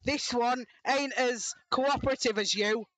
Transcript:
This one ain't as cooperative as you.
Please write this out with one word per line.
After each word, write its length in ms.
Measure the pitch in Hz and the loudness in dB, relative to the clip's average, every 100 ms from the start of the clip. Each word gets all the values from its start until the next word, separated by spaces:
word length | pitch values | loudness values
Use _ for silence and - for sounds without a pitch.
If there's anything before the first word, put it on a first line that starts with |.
This 300 | - 285 - | -2 -2 -2
one 320 | 240 240 254 240 - - | 0 2 0 -4 -8 0
ain't 260 | 277 277 | 0 0
as 400 | 277 254 240 - - _ | 0 0 0 -6 -10 _
cooperative 720 | - 269 285 277 269 247 214 | 0 2 2 0 0 0 0
as 140 | 196 | -2
you. 320 | 190 208 220 214 | 0 0 0 -4